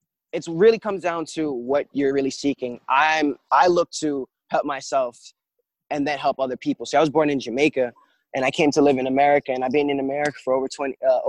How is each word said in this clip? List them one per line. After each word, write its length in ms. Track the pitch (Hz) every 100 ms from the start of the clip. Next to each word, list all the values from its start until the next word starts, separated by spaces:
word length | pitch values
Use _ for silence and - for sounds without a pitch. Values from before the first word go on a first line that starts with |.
| _ _ _
it's 140 | 165 160
really 320 | 165 220 226
comes 220 | 220 196
down 240 | 170 170 160
to 180 | - 156
what 360 | 127 120 143 -
you're 200 | 135 139
really 160 | 139 135
seeking. 480 | - 143 131 123 120 -
I'm, 480 | 135 156 156 147 - _
I 160 | 135 180
look 220 | 175 170 -
to 260 | 151 139 127 _ _
help 160 | 160 131
myself 520 | 139 - 139 123 - - - _ _ _ _ -
and 160 | 147 143
then 100 | 143
help 200 | 147 131
other 180 | 135 123
people. 280 | 147 135 117
See, 120 | 143
I 20 |
was 100 | 156
born 200 | 143 151
in 100 | 139
Jamaica, 520 | 120 117 151 - 123 - _ _ _ 135
and 100 | 131
I 60 |
came 200 | 139 151
to 100 | 156
live 160 | 143 131
in 100 | 135
America, 440 | 131 143 143 139
and 120 | 127
I've 80 | 127
been 180 | 143 143
in 100 | 139
America 380 | 135 143 147 -
for 100 | -
over 140 | 131 131
twenty, 280 | - 139 - 131
uh, 120 | 123